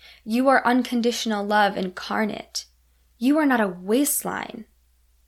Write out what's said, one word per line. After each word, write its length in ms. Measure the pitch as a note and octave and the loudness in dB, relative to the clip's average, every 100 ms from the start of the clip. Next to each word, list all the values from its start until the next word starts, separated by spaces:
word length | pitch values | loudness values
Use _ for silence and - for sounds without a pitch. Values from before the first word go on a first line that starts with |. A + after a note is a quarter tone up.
| - - | -20 -16
You 240 | A3 A#3 C4+ | -4 0 4
are 160 | C4 A#3+ | 4 4
unconditional 800 | B3 A#3+ A#3+ A#3 A#3 A3+ G#3 G3+ | 2 0 0 0 -2 -4 -4 0
love 320 | G#3+ G3+ F#3 | 2 2 0
incarnate. 880 | F#3 - - G#3 A3 - - - - _ _ _ _ - | -6 -8 -6 -2 -2 -6 -10 -12 -12 _ _ _ _ -4
You 200 | A#3+ D4+ | 0 2
are 80 | C#4+ | 4
not 160 | B3 | 2
a 60 | G3+ | 0
waistline. 1000 | F3+ F#3 A#3+ C#4+ - - G2 - - - _ _ _ _ _ | -4 0 2 2 -2 -4 -6 -8 -12 -18 _ _ _ _ _